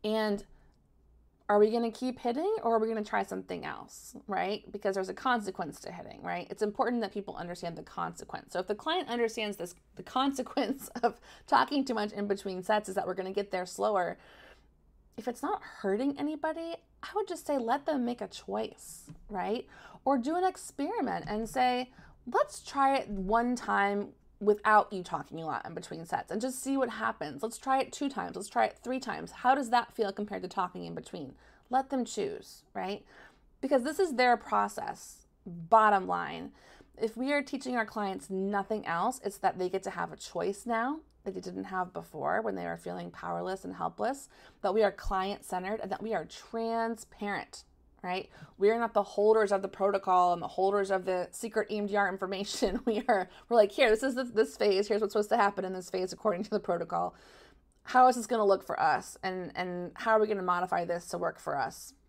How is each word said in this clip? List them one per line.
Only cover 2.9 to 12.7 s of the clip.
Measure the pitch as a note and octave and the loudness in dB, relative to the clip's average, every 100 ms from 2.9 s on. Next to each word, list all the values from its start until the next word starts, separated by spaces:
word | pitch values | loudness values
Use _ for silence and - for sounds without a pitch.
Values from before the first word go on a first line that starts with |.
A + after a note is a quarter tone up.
| A3 | -2
try | G#3+ G#3 | -2 -2
something | G3 F#3+ F#3 F3+ D3 | -2 -6 -6 -8 -8
else, | - - - - G#3 - | -10 -14 -18 -18 -18 -6
right? | F#3+ F3+ G#3 - | -4 -2 -4 -8
Because | G3+ G3+ | -4 -2
there's | G3 F#3 | -2 -4
a | F#3+ | -4
consequence | C4 A#3+ G#3 F#3+ E3 - | 0 0 -2 -6 -8 -8
to | - | -14
hitting, | F3 - - | -14 -14 -12
right? | F3 F3 - | -6 -6 -8
It's | - | -2
important | G#3 G3+ A3+ A#3+ | -2 2 0 2
that | G3+ | -2
people | G#3 G3 - | -6 -8 -10
understand | F3 F3 E3+ D#3+ | -10 -8 -8 -8
the | |
consequence. | - - E3 E3+ - - - | -10 -6 -6 -6 -12 -12 -6
So | F3 | -6
if | F#3 | -4
the | G#3 | -4
client | D#4+ F4+ C#4+ | -2 -2 -2
understands | A#3+ A#3 A3+ G#3+ G3 | -2 0 -2 -6 -6
this, | F3 - _ - | -10 -12 _ -18
the | |
consequence | - B3+ C4+ C4+ - - B3+ C#4 - A#3+ | -4 0 0 0 -4 -2 -2 -4 -8 0
<laughs> | |
of | A#3+ - - - - | 0 0 -18 -20 2
talking | B3 B3+ C#4+ | 4 4 0
too | C4+ A3 | 0 -2
much | G#3 | -2
in | G#3 G3+ | -4 -2
between | G3 G3+ F#3 | -2 -4 -6
sets | F#3 | 0